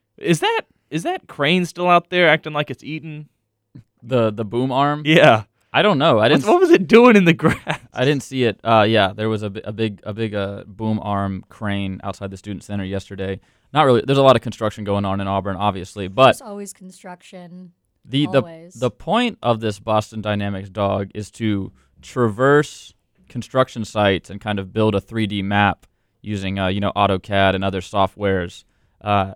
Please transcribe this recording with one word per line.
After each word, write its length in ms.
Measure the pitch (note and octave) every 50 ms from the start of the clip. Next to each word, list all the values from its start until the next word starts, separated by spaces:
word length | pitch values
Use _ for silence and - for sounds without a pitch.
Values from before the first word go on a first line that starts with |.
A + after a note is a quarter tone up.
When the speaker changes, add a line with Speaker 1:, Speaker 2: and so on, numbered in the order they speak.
| _ _ _
Speaker 1:
Is 240 | - - D#3 E3+ -
that, 200 | F4+ A4 A4+ - - _ _ _ _ _
is 140 | D3 D#3+ G3
that 220 | E4 F#4 - -
crane 360 | - - - C#3 D3 F3+ F#3 F3+
still 220 | D#3+ - F3 F3+
out 220 | F3+ F3 E3+ - _
there 180 | F3+ F3+ F3
acting 240 | D#3+ D3+ D3+ - D#3
like 180 | D3+ D3 D3 -
it's 140 | B2 - -
eating? 460 | C3+ D#3 D#3 - D#3+ D3+ D3+ D3 - _ _ _ _ _ _ _ _ - A#2 - _ _ _ -
Speaker 2:
The, 280 | A#2 C3 A#2+ A2+ A2
the 120 | G#2+ A2+ A2
boom 300 | G2 A#2 A#2+ C3 C3+ B2
arm? 300 | C3+ C#3+ D3 D3 D3+ D3
Speaker 1:
Yeah. 380 | D3 D#3+ E3+ D#3+ C#3+ A2+ G#2+ - - _ _ _ _
Speaker 2:
I 120 | - C3+ F3
don't 140 | G#3+ F3 C3
know. 180 | D3 E3 B2
I 60 | G#2+ G#2+
Speaker 1:
What, 40 | B2
Speaker 2:
didn't 140 | D3+ - C3
s- 60 | -
Speaker 1:
what 100 | C4 F4+
was 120 | F#4+ D#4+
it 140 | E4+ - F#3
doing 280 | C#3 - A#3 A#3+ B3 G#3+
in 80 | G3+ F3+
the 100 | E3+ D#3+
<laughs> 100 | - D3+
grass? 340 | D#3+ - - - - D3+ - - - -
Speaker 2:
I 100 | A2 B2+
didn't 200 | C#3+ D3+ C3+ -
see 200 | - C3+ C3 B2
it. 160 | A2+ - -
Uh, 240 | - A2+ A2+ A2 G#2 A2
yeah, 240 | A2+ G#2+ G2 F#2+ G2+
there 140 | G#2+ G#2+ A2
was 120 | A2 G#2
a 100 | G#2+ G#2
bi-, 100 | G2 G#2+ -
a 80 | G#2
big, 300 | A2 A2+ A2+ A2 G2+ - -
a 100 | G#2+ G2+
big, 220 | A2 A2+ G#2+ G#2
uh, 300 | G2+ G2 G2 G2+ G2 -
boom 320 | G#2+ G2 G#2+ A2+ A2 A2 G#2+
arm 460 | - G#2 G2+ G2 G2 G2 F#2+ F#2 -
crane 540 | _ - - A2+ G2+ G2+ G2 G2 F#2+ F#2+ - -
outside 260 | G2 F#2+ - G2+ G2
the 60 | G2
student 260 | F#2 - G#2 G2+ D#2+ -
center 180 | - G2+ G2 F#2+
yesterday. 560 | F#2 G2 F#2+ - - G2+ F#2+ F#2+ F#2+ F#2+ - - _ _ _ _ _
Not 120 | - D3 D3+
really. 180 | C3+ A#2+ A2 -
There's 120 | C3 C#3
a 60 | C#3 C3+
lot 120 | C3+ B2
of 60 | A2+
construction 420 | - A2+ - - A2 G#2 - - G#2
going 220 | G2+ G2+ G2+ G2+
on 160 | G2 F#2+ G2+
in 60 | G2
Auburn, 280 | G2 G2 G2 F#2 G2+ F#2+
obviously, 540 | F2+ G#2 G#2 F#2 F#2+ F2+ - - G#2 F#2+ F#2
but 140 | F#2+ B2 C3
Speaker 3:
There's 160 | C3 - -
always 320 | C#4 A3 G3+ G3+ G3+ G3 -
construction. 1000 | _ F#3 F#3 F#3 - - F#3 F3 F3+ _ - G3 F3+ F3 F3 F3 F#3 F#3 F3 _ _ _ _ _ _ _
Speaker 2:
the, 220 | - A#2+ C#3 D3
the, 140 | - - C3+
Speaker 3:
Always. 320 | B2 E3+ E3 D#3+ E3 F3+ -
Speaker 2:
the 180 | A2+ B2+ B2
point 460 | - - - D#3+ F#3+ A#3 B3 A#3 - -
of 200 | - B2 A#2 A2
this 180 | A2+ G#2+ G2+ -
Boston 400 | - A2+ G#2+ G#2+ - - A2 A2
Dynamics 480 | G2+ G#2+ G#2 G2+ G2+ G2+ G2+ F#2+ G2 G2
dog 400 | F#2 G#2+ G2+ G2 G2 G2+ G2 F#2+ -
is 180 | G#2+ G2+ -
to 400 | - - A2+ G#2+ G#2 G2 F#2 - - _ _ _ _ _
traverse 920 | - - - C3 A#2+ A2 G2 A2+ C3 C#3 C#3+ D3 D3 - - - - - _ _ _ _ _ _ _
construction 560 | _ - B2 - - - C3 C3 - - A#2+ G#2+
sites 460 | - - G#2+ G#2 G2+ F#2+ E2 - -
and 100 | G2 G2
kind 180 | - A2 G#2
of 140 | G2 G2 F#2
build 240 | G2+ A2 A2 A2 G2+
a 60 | G2
three 260 | - - A2+ A2+ G#2+
D 140 | G2+ G#2 G2+ F#2+
map 420 | G2 G2+ G2+ G#2 G2 - - _ _ _ _ _ _ _ _
using, 360 | - G#2 G#2+ G2 F#2+ F#2+ G2
uh, 100 | G2 F#2+
you 120 | F#2 G2 G2+
know, 140 | G2+ F#2 -
AutoCAD 600 | G2 G2+ G2 G2 F#2 - - G2+ G2 G2 F#2+ F#2+
and 80 | F#2+ F#2+
other 180 | G2 F#2+ F#2
softwares. 840 | F2+ - - G2+ F#2+ F#2 - G2+ G2+ G2 F#2+ F#2 F2 F2 - - - _ _ _ _ _ _ _
Uh, 320 | - G#2 G#2 G2+ F#2+ F#2+ G2